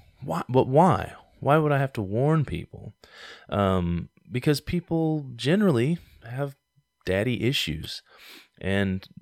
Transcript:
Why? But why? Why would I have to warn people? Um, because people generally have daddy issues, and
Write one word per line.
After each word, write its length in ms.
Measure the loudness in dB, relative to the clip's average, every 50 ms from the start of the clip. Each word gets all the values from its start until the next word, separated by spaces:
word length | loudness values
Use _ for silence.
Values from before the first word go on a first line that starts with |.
| -20 -20 _ _ -8
Why? 180 | -6 -6 -6 -4 0
But 180 | 2 2 2
why? 460 | 4 4 6 6 6 4 2 -2 -6 -12 -16 -20 _ _ _
Why 160 | 0 2 2
would 160 | 4 4 2 2
I 40 |
have 160 | 0 0 -2 -4
to 80 | -6
warn 420 | -4 -2 -2 0 2 2 2 2 0
people? 520 | -2 -4 -8 -8 -10 -14 -16 -16 -18 -18 _ -20 -20 -20 -20 -20 -20 -20 -20 -10 -4
Um, 600 | 0 2 2 4 4 2 2 0 0 -2 -4 -8 _ _ _ -8
because 300 | -6 -2 0 0 0 0
people 680 | -2 -4 -4 -4 -2 -2 -2 0 0 0 -2 -2 -4 -8 -10
generally 640 | -4 -2 0 2 4 4 4 4 4 2 2 0 -2 -6 -12 -20 -20 -16
have 280 | -10 -8 -6 -6 -6 -8 _ _ _ _ _ _ _ _ _ _
daddy 380 | -2 0 0 0 0 0 0 0
issues, 580 | 0 0 0 -2 -4 -4 -6 -8 -10 -12 -12 -14 _ -20 -20 -20 -20 -20 -20 -20 _ _ -8
and 480 | -4 -2 0 0 0 0 -2 -4 -6 -12 _ -12